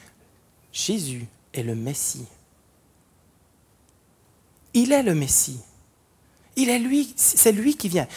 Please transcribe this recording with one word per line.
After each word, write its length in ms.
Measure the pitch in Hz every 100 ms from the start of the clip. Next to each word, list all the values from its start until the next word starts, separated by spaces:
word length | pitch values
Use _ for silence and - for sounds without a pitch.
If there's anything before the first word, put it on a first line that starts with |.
| - _ _ _ _ _ _
Jésus 540 | - - 214 139 123 117 _ _
est 100 | 135
le 120 | 117 113
Messie. » 520 | 120 143 - 127 120 - _ _ _ _ _ _ _ _ _ _ _ _ _ _ _ _ _ _ _ _ _ _ _
Il 180 | 240 247
est 120 | 285
le 120 | 233 156
Messie. 460 | 131 - - 127 - _ _ _ _ _ _ _ _ -
Il 120 | 247
est 100 | 240
lui, 340 | 247 285 262 -
c'est 380 | - - 226
lui 220 | 208 262 294
qui 140 | 190
vient. 180 | 175 127